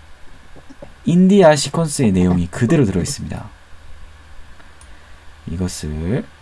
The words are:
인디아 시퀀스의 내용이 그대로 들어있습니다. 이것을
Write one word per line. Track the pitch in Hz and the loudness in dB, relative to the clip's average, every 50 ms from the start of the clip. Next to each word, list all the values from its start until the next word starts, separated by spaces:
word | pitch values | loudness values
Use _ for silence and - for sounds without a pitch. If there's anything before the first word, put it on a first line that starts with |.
| - - - - - - - - - - - - - - - - - - - - - | -20 -20 -20 -20 -18 -20 -20 -20 -20 -20 -20 -20 -20 -20 -20 -20 -20 -20 -20 -6 -2
인디아 | - 170 175 185 185 196 202 185 156 151 | 0 4 4 6 6 6 8 8 8 6
시퀀스의 | 147 - 143 - 165 165 156 - - 135 107 | 4 0 -4 -2 -2 -2 -2 -2 0 0 2
내용이 | 92 92 90 90 90 90 87 87 | 4 4 4 4 2 0 -2 -4
그대로 | - - 123 113 165 156 135 | -2 -2 0 2 4 2 2
들어있습니다. | 98 92 92 82 - - - - - - - - 104 - - - - - - - - - - - - - - - - - - - - - - - - - - - - - - - - - - - - - - - | 2 0 -2 -2 -4 -6 -10 -10 -10 -10 -12 -12 -14 -18 -20 -20 -20 -20 -20 -16 -18 -16 -16 -18 -20 -20 -20 -20 -20 -18 -18 -18 -18 -20 -20 -20 -20 -20 -20 -20 -20 -20 -20 -20 -20 -20 -20 -20 -20 -20 -18 -12
이것을 | - 80 85 92 90 - - - 76 76 78 80 85 110 - - - - - | -10 -6 -6 -6 -6 -6 -8 -10 -8 -8 -6 -6 -4 -4 -4 -6 -8 -18 -20